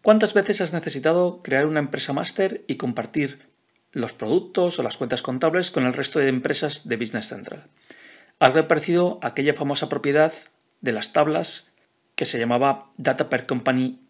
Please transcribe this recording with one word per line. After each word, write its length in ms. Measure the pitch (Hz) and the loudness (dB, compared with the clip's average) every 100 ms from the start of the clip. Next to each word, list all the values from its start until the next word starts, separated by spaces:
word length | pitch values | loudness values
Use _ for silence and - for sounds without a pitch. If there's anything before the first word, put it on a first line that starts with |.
| 220 | 6
¿Cuántas 260 | 220 214 | 6 6
veces 280 | 208 190 196 | 2 2 -2
has 100 | 175 | -2
necesitado 680 | 170 160 139 156 175 180 180 | -4 -4 -2 2 2 0 -2
crear 220 | - 135 | -2 0
una 160 | 151 156 | 2 0
empresa 320 | 139 147 - | -2 -4 -2
máster 500 | 143 180 - 190 - | -2 -4 -2 -2 -2
y 100 | - | -8
compartir 640 | 131 123 120 110 156 139 - _ _ _ _ _ | -6 -4 -4 -4 -4 -4 -6 _ _ _ _ _
los 220 | 139 113 | -6 -6
productos 680 | - 110 170 - - 180 165 | -6 0 0 0 0 0 0
o 40 | |
las 120 | 120 | -6
cuentas 260 | - 123 123 | -4 -4 -4
contables 480 | - 127 160 180 180 | -4 -2 0 0 -2
con 160 | 147 | 0
el 60 | 127 | 0
resto 280 | 127 135 160 | -2 -2 0
de 100 | 135 | 2
empresas 580 | 131 135 143 147 - - | 0 -2 -2 -2 -6 -6
de 80 | |
Business 320 | 113 113 110 - | -4 -4 -6 -8
Central? 380 | 98 - 156 - _ - - - - _ _ | -10 -12 -16 -18 _ -20 -20 -20 -20 _ _
Algo 260 | 131 151 151 | 4 6 4
parecido 500 | 156 151 170 180 180 | 2 2 2 2 0
a 60 | 123 | -6
aquella 260 | 139 143 | 0 0
famosa 360 | 147 139 139 139 | 0 -2 -2 -2
propiedad 420 | 139 143 147 160 160 - _ _ _ | -2 2 4 2 0 -20 _ _ _
de 140 | 131 | -4
las 180 | 110 - | -4 0
tablas 640 | - 151 160 175 - - _ _ _ _ | 2 2 0 -2 -8 -12 _ _ _ _
que 80 | - | -4
se 160 | 131 117 | -2 0
llamaba 500 | 117 120 139 135 - | 0 2 2 0 -6
Data 320 | - 131 127 139 | -2 0 0 0
per 180 | 127 | -2
Company 540 | - 127 131 127 127 - | -2 -2 0 0 0 -6